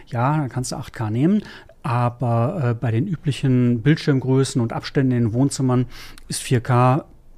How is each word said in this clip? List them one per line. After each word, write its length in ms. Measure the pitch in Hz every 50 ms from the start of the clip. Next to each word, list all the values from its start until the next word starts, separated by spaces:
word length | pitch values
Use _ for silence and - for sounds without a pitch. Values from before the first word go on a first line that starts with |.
| -
ja, 320 | - - 117 120 135 151 156
dann 100 | 147 123
kannst 240 | - 123 127 - -
du 40 |
acht 180 | - - - -
K 160 | - 117 107
nehmen. 320 | 107 117 139 170 208 214 - - - - - - - - -
Aber, 880 | 143 120 120 120 120 120 - 127 120 117 117 117 131 202 185 131 120
äh, 40 | 117
bei 160 | 117 - 120
den 160 | 110 113 143
üblichen 760 | 202 170 - - 151 131 - - 135 127 123 123 120 120 120 107
Bildschirmgrößen 800 | 143 156 - - 151 139 131 120 127 131 135 135 131 - 131 117
und 100 | 117 -
Abständen 400 | 147 - - - 147 131 131 127
in 120 | 120 120
den 80 | 110 107
Wohnzimmern 500 | 123 139 139 - - 143 127 123 123 127 - - - - - - - -
ist 140 | - - -
vier 200 | - - 135 120 117
K 420 | - 127 123 127 127 127 160 - - - - - - -